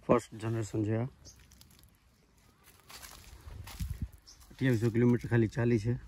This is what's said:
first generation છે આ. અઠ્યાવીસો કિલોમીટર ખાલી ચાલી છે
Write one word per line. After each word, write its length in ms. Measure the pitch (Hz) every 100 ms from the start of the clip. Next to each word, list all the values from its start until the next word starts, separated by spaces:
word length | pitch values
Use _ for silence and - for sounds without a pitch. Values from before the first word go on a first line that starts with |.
first 280 | - 123 - 110
generation 400 | 110 113 104 110 107
છે 60 | 110
આ. 60 | 127 - - - - - - - - _ _ _ _ _ _ _ - - - - - - - - - - - - - - - - - - -
અઠ્યાવીસો 440 | - 131 113 117
કિલોમીટર 340 | 113 120 120 -
ખાલી 240 | 117 110 -
ચાલી 260 | 120 117 113
છે 80 | 123